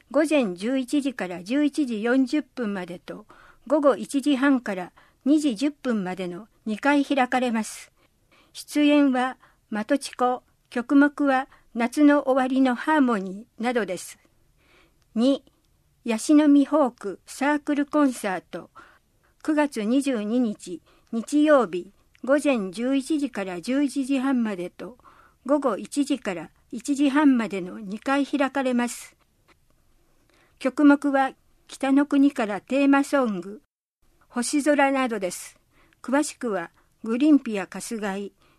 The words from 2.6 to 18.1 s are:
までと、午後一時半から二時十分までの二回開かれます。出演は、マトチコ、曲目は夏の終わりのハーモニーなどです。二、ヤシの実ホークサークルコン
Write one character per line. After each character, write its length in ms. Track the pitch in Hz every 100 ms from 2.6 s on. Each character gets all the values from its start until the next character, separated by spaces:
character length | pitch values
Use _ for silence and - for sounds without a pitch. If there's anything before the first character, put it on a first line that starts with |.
| 226
ま 100 | 202
で 140 | 180 190
と、 260 | - 175 - - - _ -
午 140 | 302
後 160 | 285 196
一 240 | 214 285
時 160 | 294 269
半 240 | 285 262
か 140 | 240
ら 180 | 185 175 _ _ _
二 160 | 254 302
時 160 | 294 214
十 140 | 285
分 340 | 294 262 220
ま 100 | 180
で 140 | 185 180
の 200 | 175 220 _ -
二 120 | 208
回 240 | 277 285
開 280 | 277 277 247
か 100 | 254
れ 100 | 254
ま 140 | 226
す。 260 | 214 - - _ _ _ _ _ _
出 300 | - - 294
演 280 | 294 294 285
は、 280 | 254 254 254 _ _ -
マ 160 | 214 214
ト 100 | 277
チ 180 | -
コ、 280 | - 247 247 _ _ _
曲 280 | 254 240 285
目 280 | 285 294
は 240 | 285 262 277 _ _
夏 320 | 226 233 302
の 240 | 294 294 -
終 60 |
わ 120 | 269 262
り 140 | 262
の 140 | 262
ハ 240 | 240 - 311
ー 20 |
モ 160 | 254 220
ニ 300 | 190 190 226 -
ー 40 |
な 100 | 226
ど 140 | 247 190
で 100 | 175
す。 220 | - - _ _ _ _ _ _ _ _ _
二、 280 | 220 247 277 _ _ _ _ _ _
ヤ 140 | 240 220
シ 180 | -
の 140 | 302 302
実 160 | 285
ホ 220 | 269 294 269
ー 40 |
ク 280 | 247 202 175 -
サ 300 | - 269 294
ー 20 |
ク 160 | 294
ル 100 | 285
コ 160 | 285 302
ン 140 | 285